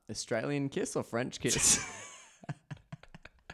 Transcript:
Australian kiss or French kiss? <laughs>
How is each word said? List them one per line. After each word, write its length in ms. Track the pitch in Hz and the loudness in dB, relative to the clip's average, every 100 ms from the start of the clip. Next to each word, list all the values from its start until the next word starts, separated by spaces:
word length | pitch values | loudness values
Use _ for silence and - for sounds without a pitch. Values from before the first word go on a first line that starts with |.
| - | -10
Australian 600 | 110 - 113 139 143 139 | -8 -2 0 2 0 0
kiss 260 | 175 - - | -2 -2 -2
or 80 | |
French 360 | - 113 131 - | -2 -2 -2 0
kiss? 400 | 127 135 - - - | 2 6 6 6 2
<laughs> 80 | - - - - - - - - - - - - - - - - | -8 -14 -16 -20 -14 -12 -12 -12 -16 -14 -18 -16 -20 -20 -20 -20